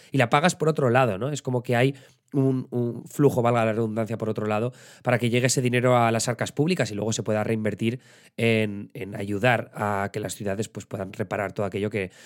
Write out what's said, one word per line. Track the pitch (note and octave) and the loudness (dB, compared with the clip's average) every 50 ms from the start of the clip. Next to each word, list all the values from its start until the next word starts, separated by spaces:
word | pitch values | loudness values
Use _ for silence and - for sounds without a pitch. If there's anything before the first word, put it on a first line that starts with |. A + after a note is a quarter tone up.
| - - - | -12 -2 2
y | C3+ | 2
la | A#2+ A2+ | 2 4
pagas | - D3 D#3 F3+ F3 | 4 4 4 4 2
por | - D3+ D#3 | 2 0 0
otro | D#3 D3+ C#3+ A#2+ | 2 2 2 4
lado, | A#2 B2+ C3+ A#2 F#2+ F#2 | 4 4 4 4 2 -2
¿no? | A#2 C#3+ | -4 -4
Es | D3+ B2+ - | -6 -6 -4
como | C3+ B2 B2 A#2+ | -4 -4 -2 -2
que | - B2 | 0 2
hay | A#2 B2+ C3+ C3+ - - - _ _ _ _ - | 2 2 2 0 -2 -12 -20 _ _ _ _ -2
un, | C#3 C3+ C3+ C3+ B2+ - - | 0 2 2 2 0 -4 -4
un | B2 B2 A#2+ A#2+ A#2 B2 - - | -4 -4 -2 -4 -4 -8 -12 -8
flujo, | - - C#3+ C3+ C3+ B2+ A#2 | 0 4 4 4 4 4 2
valga | A#2 A#2+ A#2 A2+ | 2 4 4 2
la | A2+ G#2+ | 2 0
redundancia, | A2+ A2+ A2 G#2+ A2+ A2+ G2+ A2+ | 0 -2 -2 -2 -2 -4 -4 -4
por | G#2 A2 G#2+ | -4 -4 -4
otro | G#2+ G#2+ G#2+ | -4 -2 -2
lado, | G#2+ G#2+ G#2+ A2+ B2+ B2+ - - - - - - | -2 -2 -2 -2 -4 -6 -10 -18 -20 -18 -8 -2
para | B2+ B2 A#2 | -2 0 0
que | B2 A#2+ | 0 0
llegue | A2+ B2 B2 B2+ | 0 2 2 2
ese | - C#3+ | 2 2
dinero | B2 B2 B2 B2 A#2 B2+ B2 | 0 0 2 2 4 4 4
a | A#2+ A#2 A2+ A2+ | 4 4 4 2
las | A2+ - B2 | 0 0 -2
arcas | A#2 - - - - | -4 -4 -4 -6 -2
públicas | - D3 E3 F#3 E3 B2+ G2 G#2 | -2 0 0 0 0 -2 -4 -4
y | |
luego | G2+ G#2 A2 G#2+ | -4 -4 -2 -2
se | - G#2 | -2 -2
pueda | A2 G#2+ G#2+ G#2+ | -2 0 0 0
reinvertir | A2 A2+ A2 A2 G#2+ - - A2+ A2+ A#2+ C3 _ - - - - - _ | 0 -2 -2 -2 -2 -2 -2 -2 -2 -2 -4 _ -16 -20 -20 -20 -16 _
en, | - A#2 A#2 A2+ A2 G#2+ G#2 G2+ G2+ G#2 - - | -2 0 2 2 2 2 0 -2 -6 -10 -12 -12
en | - F#2+ G2 G2+ | -12 -10 -10 -8
ayudar | G2 G2+ G2 G2+ G2 G#2 B2+ A#2+ A2 A2+ - - | -8 -6 -4 -2 0 2 2 2 2 0 -4 -6
a | - G#2+ G#2 G#2 G2 G2+ G#2 - | -4 -2 0 0 0 -2 -2 -4
que | G#2+ | -6
las | G#2 F#2+ - | -6 -8 -8
ciudades, | - G#2+ G2+ G2 G2+ G#2+ - | -6 -4 -4 -2 -4 -4 -6
pues, | - G2+ - | -8 -12 -12
puedan | - - G#2 F#2+ F#2+ G2+ | -10 -8 -8 -8 -8 -6
reparar | - G#2+ F2+ G#2 G2+ G2+ F#2 - | -8 -6 -4 -4 -4 -4 -4 -4
todo | - G#2 | -4 -4
aquello | F#2+ F2+ G2 G2+ G#2+ | -4 -2 -4 -4 -2
que | - G#2 F#2 F#2 - - - | -2 -4 -6 -6 -8 -14 -20